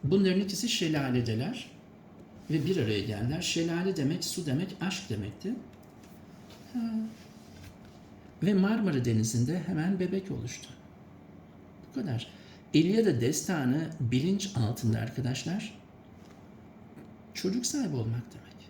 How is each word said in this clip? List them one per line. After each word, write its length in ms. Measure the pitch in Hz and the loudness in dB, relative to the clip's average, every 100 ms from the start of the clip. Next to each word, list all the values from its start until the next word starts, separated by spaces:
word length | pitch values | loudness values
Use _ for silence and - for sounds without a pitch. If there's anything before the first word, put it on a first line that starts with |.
Bunların 360 | 135 190 190 180 | 4 6 6 4
ikisi 300 | 196 - 240 | 2 -2 -2
şelaledeler 1000 | - 170 156 135 123 117 110 147 247 - - - - - - - - - | 0 2 2 2 2 2 0 -2 -4 -10 -16 -20 -20 -20 -20 -20 -20 -2
ve 160 | 156 143 | 0 2
bir 120 | 180 | 2
araya 240 | 110 104 | 2 2
geldiler. 400 | 110 107 120 160 | 0 -2 -2 -2
Şelale 560 | 170 170 165 165 190 185 | -2 0 0 0 0 0
demek, 260 | 135 - | 0 0
su 220 | - - 156 | -2 -4 0
demek, 320 | 131 190 - | 0 -2 -4
aşk 280 | 180 190 - | -4 -4 -6
demekti. 460 | 104 101 - 190 262 - - - - - - - - - - - | -6 -6 -6 -6 -6 -10 -20 -20 -20 -20 -20 -20 -20 -20 -20 -10
Ha. 60 | 247 226 220 220 220 - - - - - - - - - - - - | -4 -2 -2 -4 -8 -18 -20 -20 -18 -18 -18 -20 -20 -20 -20 -20 -2
Ve 100 | 165 | 2
Marmara 520 | 202 196 226 196 143 120 | 4 4 4 2 2 2
Denizi'nde 540 | 110 110 117 123 180 | 2 2 2 2 0
hemen 400 | 160 165 165 196 | -2 0 0 0
bebek 320 | 180 190 190 | 0 -2 -4
oluştu. 380 | 123 117 - - - - - - - - - - - - - - | -6 -6 -10 -16 -20 -20 -20 -20 -20 -20 -20 -20 -20 -20 -20 -12
Bu 120 | - | -6
kadar. 260 | 202 117 - - - - - | -2 -2 -4 -14 -20 -20 2
İlyada 480 | 147 165 220 214 127 | 4 6 6 6 4
destanı 680 | 120 170 - 175 127 139 160 - | 2 0 0 2 4 2 0 -2
bilinç 580 | 117 127 160 196 - - | 2 2 2 0 0 0
altında 420 | 110 117 117 110 | 0 2 2 2
arkadaşlar 840 | 113 - 123 127 - 190 220 - - - - - - - - - - - - - - - - | 0 -2 -2 -2 -2 -4 -6 -12 -20 -20 -20 -20 -20 -20 -20 -20 -20 -20 -20 -18 -18 -20 -14
çocuk 320 | - 190 220 247 | -4 -2 0 -2
sahibi 300 | 294 226 135 | -2 -2 0
olmak 280 | 113 117 - | 0 -2 -4
demek. 180 | - - - - | -14 -18 -20 -20